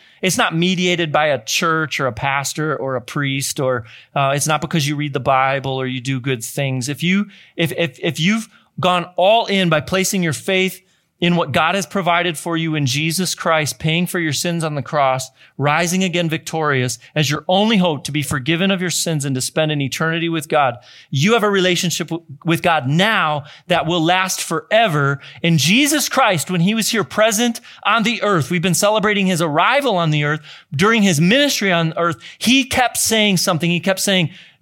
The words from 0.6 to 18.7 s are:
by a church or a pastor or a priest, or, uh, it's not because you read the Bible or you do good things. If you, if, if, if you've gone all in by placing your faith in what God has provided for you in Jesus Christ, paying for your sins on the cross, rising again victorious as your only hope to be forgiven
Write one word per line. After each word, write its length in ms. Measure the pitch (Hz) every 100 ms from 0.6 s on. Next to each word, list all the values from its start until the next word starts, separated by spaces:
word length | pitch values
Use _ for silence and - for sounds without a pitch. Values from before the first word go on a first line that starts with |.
| 180 180 180 175 165
by 160 | 151 151
a 160 | 131 -
church 540 | - 170 160 156 -
or 80 | 131
a 40 |
pastor 640 | 113 139 139 135 - 156 135
or 200 | 135 127
a 60 |
priest, 580 | 113 147 139 135 131 -
or, 260 | 131 123 117 - - 143
uh, 180 | 135 143
it's 120 | 147
not 140 | 151
because 260 | 165 170 143
you 80 | 147
read 180 | 147
the 60 | 139
Bible 600 | 131 131 135 135 135 131
or 60 | 127
you 160 | 127
do 180 | 127 135
good 240 | 131 127
things. 460 | - - 139 131 120
If 140 | 143
you, 240 | 170 196 208 - - -
if, 160 | 165
if, 260 | - 170 -
if 200 | 170 156
you've 300 | 170 220 220 _ _ -
gone 260 | 175 180 170 -
all 280 | 185 226 220
in 240 | 196 175
by 120 | 156
placing 420 | 147 190 190 196
your 100 | 170
faith 480 | 139 - 185 185 - _ _ _ _
in 140 | 175 175
what 160 | 165
God 240 | 165 160 196
has 100 | -
provided 520 | 202 175 170 175 151
for 180 | 175 165
you 200 | 165 156
in 100 | 135
Jesus 500 | 139 160 160 180 -
Christ, 420 | 180 160 151 -
paying 300 | 156 165 180
for 120 | 180
your 120 | 160
sins 320 | 135 175 170
on 120 | 160 147
the 60 |
cross, 480 | - 151 135 127 - - - -
rising 440 | 143 156 175 185
again 280 | 190 170 165
victorious 680 | 156 - 160 151 131 123 - -
as 160 | - 135
your 140 | 147 -
only 260 | 185 214 214
hope 300 | 180 143 -
to 80 |
be 100 | 147
forgiven 480 | 143 147 127 165 190